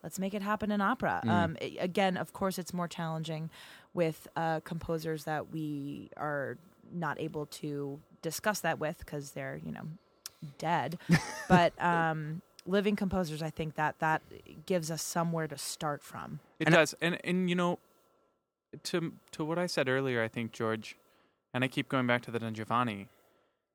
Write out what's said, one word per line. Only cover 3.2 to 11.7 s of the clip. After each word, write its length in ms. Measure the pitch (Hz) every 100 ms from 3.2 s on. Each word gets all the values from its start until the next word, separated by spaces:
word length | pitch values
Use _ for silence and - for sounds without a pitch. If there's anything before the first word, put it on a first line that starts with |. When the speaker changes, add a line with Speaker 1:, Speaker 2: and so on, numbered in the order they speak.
| 160 156 160 - - - -
Speaker 1:
with, 340 | - 165 156 - -
uh, 240 | 165 160
composers 640 | - 165 - 165 160 156
that 260 | 151 151 -
we 580 | 160 151 147 143 143 - -
are 420 | 151 143 127 123 - _ -
not 280 | 175 156 -
able 260 | 160 160 147
to 540 | - 151 143 143 143 - -
discuss 380 | 165 156 214 202
that 180 | 170 151
with 260 | 151 170 -
'cause 260 | 147 143
they're, 280 | - 135 151
you 80 | 160
know, 140 | - 156 160 _ _ - _ 151 -
dead. 400 | 160 170 131 170 -
Speaker 2:
<laughs> 400 | 170 - - -
Speaker 1:
But, 240 | 180 170